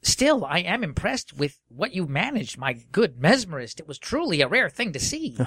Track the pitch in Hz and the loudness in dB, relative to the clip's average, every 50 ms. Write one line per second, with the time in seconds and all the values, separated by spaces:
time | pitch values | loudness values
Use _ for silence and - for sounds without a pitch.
0 | - - - - 254 285 311 254 170 135 147 170 180 175 190 247 233 160 131 - | 2 0 2 4 4 4 4 2 0 0 -2 -2 0 0 -2 -2 -2 -2 -4 -2
1 | - 208 262 247 - - 147 135 143 143 - _ _ _ 117 123 180 254 254 185 | -2 0 -2 -2 -6 -10 -4 -2 -2 -2 -2 _ _ _ -6 -6 -6 -4 -2 -4
2 | 180 139 139 139 196 269 302 233 131 117 - - 131 135 127 117 - _ - 196 | -4 -2 0 -2 -2 0 -2 -4 -4 -4 -8 -4 -4 -4 -4 -4 -10 _ 2 2
3 | 233 180 127 120 127 160 240 269 226 185 160 135 120 113 - - - - 139 - | 2 2 0 2 4 6 6 4 2 -4 -8 -10 -10 -10 -12 -16 -14 -14 -14 -12
4 | - - - 294 349 294 180 147 139 127 139 135 247 220 - - 240 220 147 135 | -8 -4 -2 -2 0 0 4 4 4 4 4 2 2 2 0 -4 -4 -4 -2 -4
5 | - - - 311 320 277 120 - 127 | -4 -4 -4 -4 -6 -6 -2 -2 -4